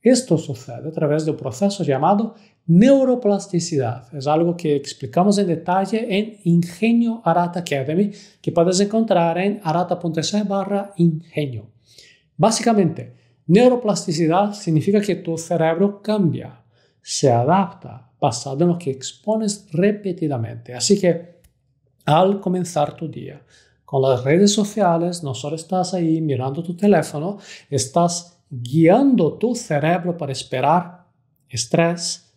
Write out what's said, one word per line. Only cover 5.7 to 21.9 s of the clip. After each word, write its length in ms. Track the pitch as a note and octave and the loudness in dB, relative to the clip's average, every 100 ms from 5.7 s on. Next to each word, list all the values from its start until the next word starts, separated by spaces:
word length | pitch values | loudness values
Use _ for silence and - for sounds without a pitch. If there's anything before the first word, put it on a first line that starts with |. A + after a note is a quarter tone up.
| F#3 G3 A3+ A#3+ C#4 | -2 0 -4 -2 -2
en 200 | A3+ - | -4 -4
Ingenio 760 | F3 E3+ E3+ - A3+ A#3 A#3 A3+ | 0 2 0 -2 0 2 0 -2
Arata 340 | E3+ E3+ F3 F3 | 0 0 0 -4
Academy, 520 | E3+ C#3 C3 E3 G3+ - - _ | -4 -4 -2 -2 -2 -4 -20 _
que 100 | - | -4
puedes 260 | F3 E3+ F3+ | 2 2 2
encontrar 580 | G3+ A3 A3+ F3 E3+ E3+ | 0 0 2 2 2 0
en 220 | G3 - | -2 -2
arata 360 | D#3+ E3 F3+ E3+ | -2 -2 -2 -2
punto 220 | E3+ D#3+ | -2 -4
es 260 | D3+ G#3 G3+ | -2 -2 -2
barra 460 | G3 F#3+ G3+ G3+ | -4 -2 -4 -4
ingenio. 760 | - E3+ D#3 - - C#3+ A2+ - _ _ - - _ _ - | 2 2 2 -8 -6 -6 -8 -14 _ _ -20 -20 _ _ 0
Básicamente, 800 | G3+ A3+ A#3+ G#3+ F3 - A#2+ - _ _ - | 0 2 2 2 0 -2 -14 -20 _ _ 4
neuroplasticidad 1040 | F#3 B3+ A#3+ G#3+ F3+ - D#3 D#3+ F3 G3+ | 6 6 4 -2 -4 -4 0 2 2 0
significa 480 | G#3 - D#3 G3 G3+ | -4 0 0 2 0
que 140 | G3+ | 0
tu 220 | F3 - E3 | -4 -4 -8
cerebro 640 | - E3+ D#3+ E3 G3+ G3+ | -4 0 0 2 0 -2
cambia, 600 | - G#3+ E3 - - - _ _ _ _ | -4 0 0 -2 -12 -18 _ _ _ _
se 300 | - - C#3 | -10 0 2
adapta, 840 | A#2 B2+ F#3 F3+ - B2 A2 _ _ | 4 4 2 0 -8 -20 -20 _ _
basado 400 | C3+ - C#3 C3+ | -2 -2 -8 0
en 60 | F3 | 0
lo 80 | E3+ | 0
que 120 | C3+ | -4
expones 800 | B2+ - - G#3 A3 G#3 - _ | -8 -12 -10 -4 -2 -2 -6 _
repetidamente. 1000 | D3+ G3+ G#3 G3 F3 D#3 C3 A2+ A#2 - | 0 0 0 -6 -4 -4 -4 -6 -10 -14
Así 240 | B2 - G3 | -8 0 2
que, 440 | F3 E3+ - _ _ _ _ _ _ | 2 0 -6 _ _ _ _ _ _